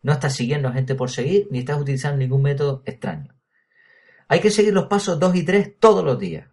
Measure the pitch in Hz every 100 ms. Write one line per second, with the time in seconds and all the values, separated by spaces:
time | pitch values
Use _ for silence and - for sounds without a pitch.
0 | 131 151 143 - 120 147 135 127 127 131
1 | 127 - 135 202 202 127 123 147 139 131
2 | 147 139 127 135 139 139 143 135 - -
3 | - 76 139 _ _ _ _ _ _ _
4 | _ _ _ 165 202 208 214 190 - 202
5 | 196 156 180 180 160 202 196 _ 220 196
6 | 160 110 95 78 -